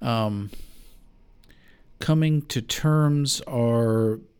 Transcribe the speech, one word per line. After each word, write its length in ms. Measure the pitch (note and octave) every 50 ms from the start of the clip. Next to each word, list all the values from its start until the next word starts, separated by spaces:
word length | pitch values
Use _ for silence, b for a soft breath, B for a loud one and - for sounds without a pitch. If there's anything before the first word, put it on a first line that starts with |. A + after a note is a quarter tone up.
um, 480 | - B2 A#2 A2+ A2 G#2+ G#2 G2+ G2+ F#2+ B B B B B B B B B B B - _ _ - - - - - b b b b b b b b b - -
coming 420 | - - D#3 D#3 D#3+ D#3 D#3 D3+
to 180 | C#3+ - - B2
terms 800 | A2+ - - - - D#3 D#3 D#3 D3+ D3 D3 D3 C#3+ C3+ - - -
or 760 | - - A#2+ A#2 A#2 A#2 A#2 A#2 A2+ A2 A2+ A2+ A2 A2 - - - _